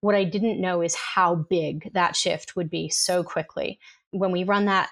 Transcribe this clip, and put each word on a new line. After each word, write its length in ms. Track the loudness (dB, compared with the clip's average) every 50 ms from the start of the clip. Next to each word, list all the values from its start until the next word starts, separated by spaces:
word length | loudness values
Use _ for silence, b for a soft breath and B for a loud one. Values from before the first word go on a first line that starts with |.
What 140 | 4 4 4
I 80 | 4 2
didn't 380 | 2 0 0 0 0 0 0
know 200 | 0 0 0 0
is 140 | 0 0 -2
how 400 | -4 -6 -2 2 4 4 4 4
big 580 | 2 0 0 0 0 0 0 -4 -6 -8 -6 0
that 220 | 0 0 2 2
shift 400 | 0 0 0 -2 -2 -6 -8 -6
would 160 | -6 -4 -4
be 180 | -4 -4 -4 -2
so 360 | -2 -2 0 0 0 0 0
quickly. 560 | -2 -4 -6 -6 -6 -6 -6 -6 -6 -6 B B B B B B _ -4
When 180 | -2 -2 0
we 140 | 0 0 0
run 220 | 2 2 2 2
that, 240 | 2 2 2 0 -2